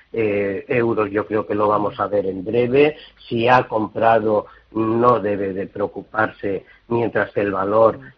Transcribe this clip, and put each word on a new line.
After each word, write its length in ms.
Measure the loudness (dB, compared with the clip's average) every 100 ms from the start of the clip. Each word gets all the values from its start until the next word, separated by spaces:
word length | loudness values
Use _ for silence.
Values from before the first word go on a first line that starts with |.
| _
eh, 540 | -4 -2 -2 -2 -6 -4
euros 420 | -2 0 0 -2
yo 140 | -2 -2
creo 200 | -4 -2
que 100 | 0
lo 120 | 0
vamos 320 | 0 -2 -4
a 80 | -2
ver 180 | -2 -2
en 180 | -6
breve. 520 | -2 0 2 4 2 0 -16 _ -6
Si 200 | 0 4
ha 200 | 4 2
comprado, 800 | -4 -4 0 2 4 2 0 -2 -16 _
no 480 | -4 -2 2 4 2
debe 340 | 0 -4 -4
de 140 | -6 -8
preocuparse, 1000 | -6 -6 -8 -10 -4 -4 -4 -6 -6 -8 -18 -6
mientras 440 | -2 -2 -2 -4
que 100 | -4
el 100 | -4
valor, 480 | -2 0 4 4 2 -12